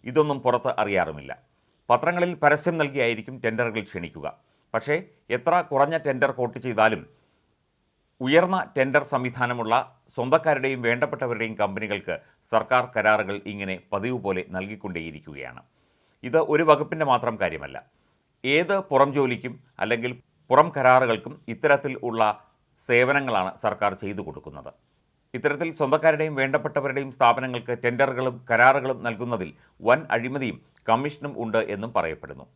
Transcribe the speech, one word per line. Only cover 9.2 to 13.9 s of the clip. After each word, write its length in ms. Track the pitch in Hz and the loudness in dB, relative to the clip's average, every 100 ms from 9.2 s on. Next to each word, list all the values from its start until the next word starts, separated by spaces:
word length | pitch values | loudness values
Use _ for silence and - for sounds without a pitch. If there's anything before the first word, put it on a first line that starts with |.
| 127 120 123 120 113 120 - _ _ - | -4 -2 -2 -2 0 0 0 _ _ -6
സ്വന്തക്കാരുടെയും 640 | 127 160 160 143 135 131 117 | 2 2 4 0 -2 -2 -2
വേണ്ടപ്പെട്ടവരുടെയും 680 | 120 143 127 127 113 113 104 | 0 -2 -2 -4 -4 -6 -2
കമ്പനികൾക്ക് 540 | 104 98 107 101 - 80 _ _ _ | -4 -2 -6 -6 -6 -10 _ _ _
സർക്കാർ 340 | 113 110 127 123 110 | -2 2 0 0 0
കരാറുകൾ 400 | 104 107 98 101 101 | 2 2 0 -6 -8
ഇങ്ങനെ 220 | 101 98 92 _ | -8 -6 -8 _